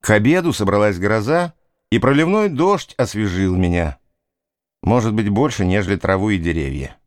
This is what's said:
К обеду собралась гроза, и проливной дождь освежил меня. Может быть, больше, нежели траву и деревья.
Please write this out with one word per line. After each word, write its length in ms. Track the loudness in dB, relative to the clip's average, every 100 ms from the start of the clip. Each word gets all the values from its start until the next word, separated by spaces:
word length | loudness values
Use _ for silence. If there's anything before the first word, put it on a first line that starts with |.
К 100 | 2
обеду 420 | 2 4 2 0
собралась 460 | -2 0 2 0 0
гроза, 540 | 0 0 0 -2 -2 _ _ _ _
и 80 | 0
проливной 520 | 2 2 2 0 0
дождь 440 | 0 0 0 -4 -4
освежил 580 | -4 -2 -4 0 0 2
меня. 420 | 2 0 -2 -6 _ _ _ _ _ _ _ _
Может 320 | 0 2 2 0
быть, 140 | 0
больше, 360 | 0 0 0 0
нежели 300 | 0 0 -2
траву 340 | 0 0 0
и 80 | -2
деревья. 580 | -2 -2 -4 -6 -10 -14